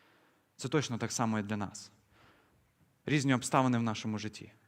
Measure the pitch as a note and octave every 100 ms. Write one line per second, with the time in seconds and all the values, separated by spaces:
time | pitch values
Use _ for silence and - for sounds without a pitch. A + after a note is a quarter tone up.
0 | _ _ _ _ _ - B2 D#3 B2+ A2+
1 | A2+ - A2+ A2 G2+ G#2 G2+ - - _
2 | _ _ - _ _ _ _ _ _ _
3 | - D3 C#3 B2+ - D3 C3 A#2+ A#2 G#2+
4 | A2+ G#2+ G#2+ - - -